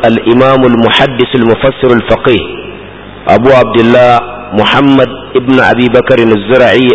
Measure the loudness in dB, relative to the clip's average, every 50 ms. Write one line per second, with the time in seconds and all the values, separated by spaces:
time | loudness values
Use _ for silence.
0 | 0 0 0 0 0 0 2 2 2 2 2 2 2 2 2 2 0 0 0 0
1 | -2 -2 -2 -2 -2 -2 -2 0 0 0 0 0 0 -2 -2 -2 0 0 0 0
2 | 0 -2 -4 -2 0 0 -2 -2 -2 -6 -12 -14 -16 -16 -18 -18 -20 -20 -20 -20
3 | -20 -20 -20 -8 -2 0 0 2 2 2 2 2 2 2 0 0 2 2 2 2
4 | 4 2 2 0 -2 -4 -10 -16 -14 -6 -4 -2 -2 0 0 0 2 2 2 2
5 | 0 -2 -4 -8 -12 -6 -4 -4 -2 0 0 0 2 2 0 0 0 0 0 0
6 | 0 2 0 0 2 2 0 0 0 0 0 2 2 2 2 2 2 2 0